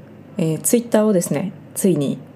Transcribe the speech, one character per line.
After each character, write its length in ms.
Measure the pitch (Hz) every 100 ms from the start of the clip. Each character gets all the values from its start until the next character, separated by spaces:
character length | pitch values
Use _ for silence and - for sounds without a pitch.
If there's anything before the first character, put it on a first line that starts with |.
| - - - -
え 200 | 160 156
ー、 40 |
Twitter 420 | - 240 233 220
を 100 | 214
で 100 | 190
す 100 | -
ね、 180 | 143 190 - -
つ 160 | - 196
い 80 | 160
に 220 | 139 - -